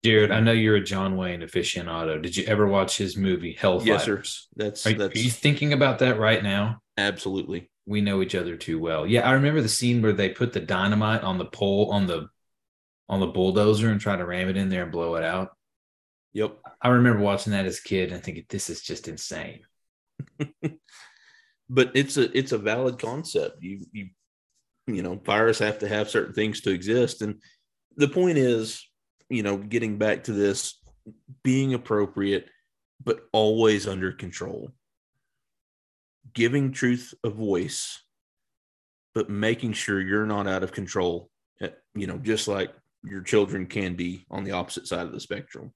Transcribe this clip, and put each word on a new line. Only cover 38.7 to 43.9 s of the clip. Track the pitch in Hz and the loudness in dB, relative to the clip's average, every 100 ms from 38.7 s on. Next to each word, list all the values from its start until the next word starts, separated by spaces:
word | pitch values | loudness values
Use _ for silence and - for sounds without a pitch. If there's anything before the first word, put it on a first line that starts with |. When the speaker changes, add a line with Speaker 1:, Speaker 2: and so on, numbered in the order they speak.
| _ _ _ _ | _ _ _ _
Speaker 2:
but | 113 107 | -4 -2
making | 104 107 117 120 | 0 0 0 -2
sure | 107 - 98 | -4 -2 -2
you're | 95 104 107 | 0 0 0
not | 104 101 | -2 -2
out | 95 | -2
of | 92 | -4
control, | - 92 101 90 87 - _ _ _ | -6 -6 -2 0 -2 -8 _ _ _
eh, | 92 - _ | -12 -12 _
you | 104 95 | -8 -8
know, | 90 | -6
just | 107 107 - | -2 -2 0
like | 101 92 - _ _ | -2 -4 -8 _ _
your | - 98 | -14 -12
children | 90 107 98 95 90 | 0 2 2 -2 -4
can | 107 95 | -4 -4